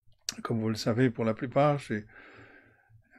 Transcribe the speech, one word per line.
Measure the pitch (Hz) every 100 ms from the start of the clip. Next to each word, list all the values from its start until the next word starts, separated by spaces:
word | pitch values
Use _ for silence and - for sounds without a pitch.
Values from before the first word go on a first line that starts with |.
| _ _ - -
Comme | - 113
vous | 110
le | 107
savez, | 123 113 131
pour | 120 113
la |
plupart, | 107 131 139 147 139
j'ai | - 107 - - - - - - _ _ _ - _